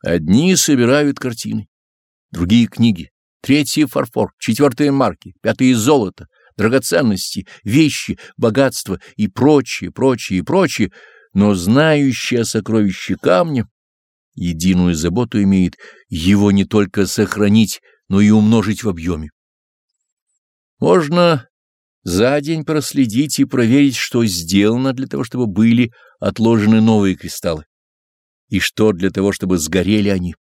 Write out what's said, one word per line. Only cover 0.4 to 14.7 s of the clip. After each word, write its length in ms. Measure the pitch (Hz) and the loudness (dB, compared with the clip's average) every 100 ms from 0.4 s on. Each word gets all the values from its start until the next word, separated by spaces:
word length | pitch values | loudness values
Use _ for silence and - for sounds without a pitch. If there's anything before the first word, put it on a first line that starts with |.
| 175 185 | 2 2
собирают 640 | - 135 120 143 147 135 | 2 2 2 2 0 -4
картины, 480 | 123 117 110 110 101 _ _ _ _ _ _ | -8 -8 -8 -8 -10 _ _ _ _ _ _
другие — 360 | 82 90 117 113 | -6 2 2 2
книги, 420 | - 117 87 78 _ _ _ | 2 0 0 -10 _ _ _
третьи — 420 | - 143 147 - 147 | 0 0 0 -2 -2
фарфор, 460 | 143 127 - 104 _ | -2 -4 -4 -6 _
четвертые — 540 | - 110 143 117 147 | -4 0 0 2 0
марки, 420 | 139 117 85 - _ | 2 -2 -4 -20 _
пятые — 340 | 110 - 127 123 | -4 0 2 2
золото, 520 | 113 143 98 - - _ _ - | 2 0 0 -8 -20 _ _ -4
драгоценности, 920 | 107 131 - 170 127 95 - 110 90 - | 2 2 2 0 0 -2 -6 -12 -14 -14
вещи, 560 | 104 127 156 - - 92 - - | -2 2 2 0 -8 -10 -12 -2
богатство 600 | 117 107 135 - - 90 - - | 0 2 0 -2 -8 -10 -10 -6
и 100 | 104 | -6
прочее, 640 | - 135 147 131 - 90 | 0 2 2 0 -10 -10
прочее 480 | - 131 120 - 92 | -4 -2 -2 -4 -4
и 40 | |
прочее, 480 | - 180 180 - 95 - - _ _ | -2 -2 -2 -2 -4 -4 -20 _ _
но 220 | 98 104 95 | 0 2 2
знающий 840 | 87 131 160 151 139 120 - 123 | 2 2 2 2 0 -2 -4 -2
о 80 | 110 | -2
сокровище 680 | 110 101 110 101 92 - - | -4 -2 0 0 -2 -8 -4
камня — 520 | 139 185 170 139 - _ _ _ _ _ _ - | 0 0 0 -4 -6 _ _ _ _ _ _ -8
единую 600 | 87 80 92 | -6 -2 0